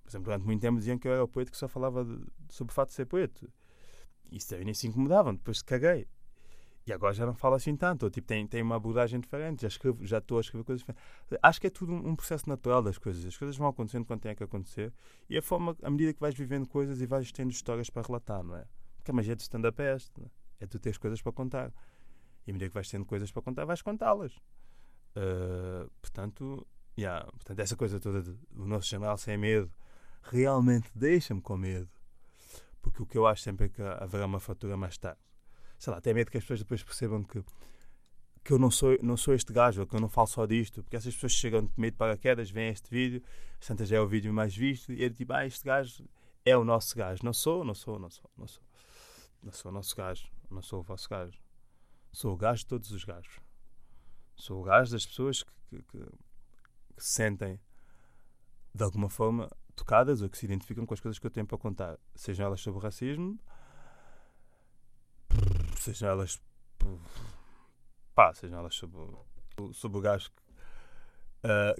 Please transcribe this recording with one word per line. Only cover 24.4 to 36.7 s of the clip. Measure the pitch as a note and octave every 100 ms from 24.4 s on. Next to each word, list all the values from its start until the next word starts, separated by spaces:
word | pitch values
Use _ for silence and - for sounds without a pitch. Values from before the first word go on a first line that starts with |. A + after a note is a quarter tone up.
| - - - - - - - G#2
Ah, | F#2+ F#2 F2+ F2+ F#2 F2+ C#2+ -
portanto, | - - G2+ - C3+ C#3 - - - -
yeah, | G2 E2+ -
portanto, | - - G2
essa | G2 -
coisa | A#2 G2+
toda | G#2 G2
de, | F2 F#2+ - A2+
o | G2
nosso | G#2+ F#2
General | G2+ G#2 G2+
Sem | - G#2
Medo | G#2 A2 F#2 - - - - -
realmente | - B2 C3+ C3+ B2 A#2+ A2+ A2
deixa-me | C#3 F3 - G2
com | - F#2+
medo. | F#2+ F#2 F2+ - - - - - - - - -
Porque | - -
o | A2
que | A#2
eu | A2
acho | G#2+
sempre | - G2 G#2
é |
que | -
haverá | G2 - F#2+ G2+ G2
uma | G2
fatura | - F#2+ G2+ G2
mais | F#2 -
tarde. | F#2 D2+ _ - - - - -
Sei | -
lá, | F2
tenho | A#2+ A2+
medo | A2+
que | A#2
as |
pessoas | - A#2
depois | G2